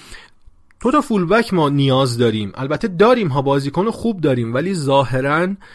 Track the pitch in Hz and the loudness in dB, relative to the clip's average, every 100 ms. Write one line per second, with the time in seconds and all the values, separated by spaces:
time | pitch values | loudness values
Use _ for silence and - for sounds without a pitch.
0 | - - - - - _ _ _ 240 294 | -20 -20 -20 -20 -20 _ _ _ 0 0
1 | - 208 170 220 226 180 143 143 135 131 | 0 -2 2 2 2 0 2 2 2 2
2 | 135 117 117 107 101 127 135 151 226 170 | 0 2 0 0 -6 -8 -6 -4 -4 2
3 | 220 247 175 139 135 143 135 165 220 - | 4 4 0 -2 0 0 0 -2 -4 -2
4 | 233 190 151 127 113 131 175 180 135 139 | -4 -2 -2 0 -2 -2 -2 -4 2 2
5 | 120 131 139 156 185 196 - | 2 -2 0 0 -2 -4 -12